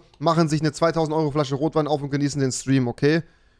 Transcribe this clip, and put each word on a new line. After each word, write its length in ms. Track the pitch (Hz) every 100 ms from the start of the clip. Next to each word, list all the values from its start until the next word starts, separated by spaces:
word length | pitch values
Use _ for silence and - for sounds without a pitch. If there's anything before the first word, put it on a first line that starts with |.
| - -
machen 280 | 156 165 165
sich 140 | 156
eine 100 | 156
zweitausend 420 | 143 165 165 156 156
Euro 160 | 156
Flasche 240 | 139 139 139
Rotwein 320 | 156 156 147
auf 140 | 147
und 100 | 139
genießen 280 | 139 143 143
den 120 | 135
Stream, 360 | 123 - 135 123
okay? 360 | 117 143 165 - _ _ _